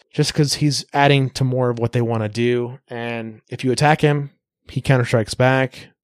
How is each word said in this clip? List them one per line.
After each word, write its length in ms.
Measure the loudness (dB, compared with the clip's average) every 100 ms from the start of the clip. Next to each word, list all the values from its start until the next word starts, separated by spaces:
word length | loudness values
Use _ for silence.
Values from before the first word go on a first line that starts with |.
| _
just 220 | -2 -2
'cause 220 | 0 0 0
he's 280 | 0 -2 -2
adding 360 | 2 4 4 2
to 120 | -2
more 260 | -2 0 -2
of 80 | -2
what 140 | -2
they 100 | 0
wanna 260 | 0 -2 -2
do. 520 | 0 0 0 -4 -10 -14
And 540 | -10 -8 -8 -10 -14 -14
if 140 | -6
you 80 | -2
attack 300 | 2 2 4
him, 300 | 2 0 -4 _ _ _ -10
he 140 | -4
counterstrikes 560 | 2 2 2 0 0 0
back, 520 | 2 2 -2 -6 -20 _